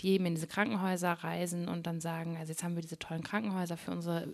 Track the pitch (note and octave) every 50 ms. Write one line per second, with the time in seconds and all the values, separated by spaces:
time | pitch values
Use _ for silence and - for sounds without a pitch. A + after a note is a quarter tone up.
0 | - F#3+ F#3+ F#3+ F#3 F3 E3+ D#3+ E3 - - G3 G#3 A3+ A3+ F#3+ F#3 F#3+ F#3 F3
1 | F3+ F3+ E3+ E3+ - E3+ E3+ F3 F3+ F3 F3 F3 E3+ E3+ E3+ E3+ E3 F3 E3+ E3
2 | D#3+ E3 E3 E3 E3 E3+ E3 E3 D#3+ D#3 D#3+ - F3 F3 E3+ E3+ E3 D#3+ E3 -
3 | - - D#3+ D#3+ C#3+ - - G#3 A3 G#3 F#3+ F#3 F3+ F3 E3+ E3+ - - F3 F3
4 | E3 E3+ E3+ E3 - -